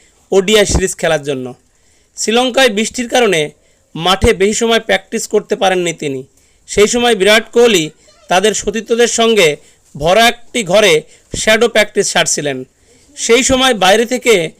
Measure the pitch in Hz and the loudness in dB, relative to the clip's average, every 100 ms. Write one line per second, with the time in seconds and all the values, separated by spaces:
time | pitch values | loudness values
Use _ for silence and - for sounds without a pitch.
0 | _ _ _ 190 190 214 196 - 185 - | _ _ _ 0 2 2 2 0 -4 -4
1 | 170 156 143 135 123 131 _ _ _ _ | -4 -2 -4 -8 -10 -16 _ _ _ _
2 | _ - - 226 254 247 262 202 214 - | _ -8 -2 0 0 2 0 0 -6 -6
3 | 240 254 226 170 147 - _ _ _ 151 | -4 0 0 0 -4 -10 _ _ _ -6
4 | 175 190 240 185 196 214 226 226 220 190 | -2 0 0 2 0 0 0 -2 0 -4
5 | - 226 - 208 185 202 190 185 170 160 | -4 -8 -2 -4 -2 -2 0 0 -4 -6
6 | 151 135 135 _ _ _ - - 208 240 | -8 -8 -12 _ _ _ -6 0 2 2
7 | 240 220 190 220 220 233 240 190 156 - | 0 2 2 2 2 2 4 2 -2 -10
8 | _ _ _ 175 208 202 - 208 220 233 | _ _ _ 0 0 -2 -6 -8 -4 0
9 | 233 - 226 220 165 143 _ _ _ 151 | 0 2 2 4 2 0 _ _ _ -4
10 | 151 202 233 233 - 247 180 196 208 156 | 0 4 2 0 -8 -8 0 2 4 2
11 | - - _ - - 220 233 220 208 - | -2 -16 _ -6 -2 0 2 0 -2 -2
12 | 190 180 165 - 147 131 131 _ _ _ | -2 -2 -2 -2 -4 -8 -12 _ _ _
13 | _ - - 233 254 262 262 226 190 196 | _ -12 0 0 2 0 0 2 2 2
14 | 233 254 247 202 160 - | 0 -2 -2 -2 -4 -10